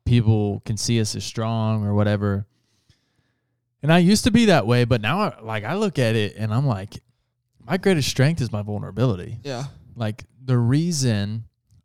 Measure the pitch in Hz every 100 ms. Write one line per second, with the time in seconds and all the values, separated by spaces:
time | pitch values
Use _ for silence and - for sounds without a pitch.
0 | - 120 107 110 104 101 - 104 - 117
1 | 107 - - - 113 113 110 110 101 104
2 | 104 104 104 98 101 _ _ _ _ _
3 | _ _ _ _ _ _ _ _ 143 175
4 | 175 214 - 220 220 156 101 123 120 123
5 | 107 180 202 - 110 110 104 190 214 143
6 | 117 113 104 - 110 113 143 98 98 -
7 | - _ _ _ _ _ - 185 196 165
8 | 127 - 135 170 113 104 104 104 95 98
9 | 127 90 80 113 143 120 139 - - 120
10 | 110 107 - _ 131 123 117 139 175 156
11 | 127 104 101 113 113 _ _ _